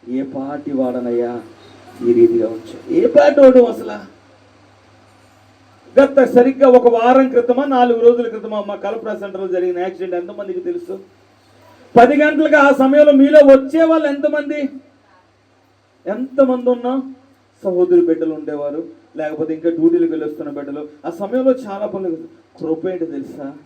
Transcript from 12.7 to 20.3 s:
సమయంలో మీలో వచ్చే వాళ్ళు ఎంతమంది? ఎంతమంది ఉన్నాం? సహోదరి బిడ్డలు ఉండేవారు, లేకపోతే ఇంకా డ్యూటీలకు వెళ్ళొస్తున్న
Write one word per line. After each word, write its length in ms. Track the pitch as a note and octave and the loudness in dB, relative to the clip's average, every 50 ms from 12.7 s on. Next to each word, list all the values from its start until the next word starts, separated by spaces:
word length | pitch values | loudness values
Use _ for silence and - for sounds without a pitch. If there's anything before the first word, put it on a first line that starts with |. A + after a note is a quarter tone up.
సమయంలో 400 | C4+ C4+ C4+ C4+ C#4 D4 D4 D4 | 4 2 2 2 4 4 6 6
మీలో 280 | C#4+ C4+ C#4 C#4 D4+ D4+ C#4+ | 6 6 4 6 8 6 8
వచ్చే 380 | C#4 C4+ C4 C4+ - - D#4+ E4 | 8 8 6 6 0 0 0 2
వాళ్ళు 240 | D#4+ E4 D#4+ D4+ C#4+ | 2 2 0 0 -2
ఎంతమంది? 600 | C#4 C#4+ C#4 D4 C#4+ D4+ C#4+ C#4+ D#4 D4 C#4 C4+ - - _ _ _ _ _ _ _ _ _ _ _ _ _ _ _ _ _ _ _ _ _ _ _ _ _ - | -4 -2 -4 -2 -2 -2 -6 -6 -8 -8 -8 -8 -10 -14 _ _ _ _ _ _ _ _ _ _ _ _ _ _ _ _ _ _ _ _ _ _ _ _ _ -10
ఎంతమంది 600 | G3+ A#3 B3+ C4 B3+ C4+ C#4 B3+ B3+ B3 A#3+ B3 | -8 -8 -8 -10 0 0 0 0 0 -4 -2 -4
ఉన్నాం? 460 | B3 A#3+ A#3+ B3 C4 C4+ C4 - - _ _ _ _ _ _ _ _ _ - | -4 -2 -4 -6 -6 -6 -8 -10 -16 _ _ _ _ _ _ _ _ _ -8
సహోదరి 420 | G3 F3+ F3+ F3+ F3 F3 E3+ E3+ | -6 -2 -2 0 2 2 2 2
బిడ్డలు 280 | E3+ E3 D#3+ E3 D#3+ D#3 | 2 -2 -2 -4 -6 -6
ఉండేవారు, 500 | D#3+ D3 C#3+ D3 D3 C#3+ C#3+ C#3+ D#3 E3+ - - _ _ _ _ C#3+ | -8 -10 -10 -10 -8 -8 -8 -8 -10 -12 -12 -18 _ _ _ _ -10
లేకపోతే 360 | D#3 D3+ D#3 D3+ D#3+ D#3 D#3+ | -10 -10 -6 -8 -8 -8 -8
ఇంకా 160 | D#3 E3 E3+ | -4 -4 -4
డ్యూటీలకు 420 | E3 D#3+ D#3 E3 E3 F3 E3+ D#3+ | -4 0 0 0 2 2 0 -2
వెళ్ళొస్తున్న 400 | D#3 D#3 D3+ D3 | -4 -6 -8 -10